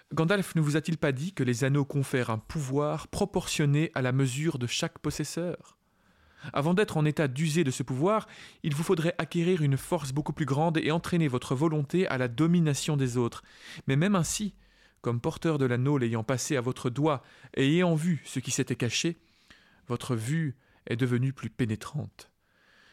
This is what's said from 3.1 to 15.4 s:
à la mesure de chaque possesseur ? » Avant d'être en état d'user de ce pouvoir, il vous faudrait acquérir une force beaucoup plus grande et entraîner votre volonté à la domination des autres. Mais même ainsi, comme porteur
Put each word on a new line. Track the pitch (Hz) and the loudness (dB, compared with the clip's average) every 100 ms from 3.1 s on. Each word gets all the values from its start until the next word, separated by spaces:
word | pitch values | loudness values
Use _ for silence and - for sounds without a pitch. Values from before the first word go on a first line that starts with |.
| - 202 190 - - 147 143 160 - | -4 -2 -2 -2 0 2 4 2 0
à | |
la | 127 | 0
mesure | 131 135 123 156 151 | 2 0 0 -2 -2
de | 120 | -4
chaque | - 165 - | -2 -4 -4
possesseur ? » | 151 - 151 - 175 - - _ _ _ _ _ _ - - | -6 -4 -6 -6 -6 -6 -12 _ _ _ _ _ _ -18 -8
Avant | - 143 | -2 2
d'être | 185 208 160 | 2 2 2
en | 151 | 2
état | 151 147 | 2 0
d'user | 127 160 151 | 0 0 2
de | 147 | 0
ce | 123 | 0
pouvoir, | 135 127 170 214 - - - - | -4 0 2 2 -2 -12 -20 -8
il | 165 143 | -4 -2
vous | |
faudrait | 170 180 160 - | 2 2 2 -2
acquérir | 165 170 170 185 | -2 0 2 2
une | 147 135 | 2 0
force | - 175 143 | 0 -4 -2
beaucoup | 135 151 | -4 -4
plus | 151 143 | -2 0
grande | 135 165 160 | 2 2 2
et | 127 | 0
entraîner | 165 - 175 156 | 0 0 2 2
votre | 123 - 131 | 0 -2 0
volonté | 160 156 143 175 190 | 2 0 0 0 0
à | 131 | 0
la | 127 | 0
domination | 117 160 175 156 139 - 147 | 2 4 4 4 2 0 0
des | 131 120 | 0 0
autres. | 117 - - - - - - | 0 -2 -14 -20 -18 -8 0
Mais | 135 | 2
même | 180 196 | 4 2
ainsi, | 156 - 208 - _ _ _ _ | 0 -2 -6 -8 _ _ _ _
comme | - 120 | -4 -2
porteur | 151 - | -2 -2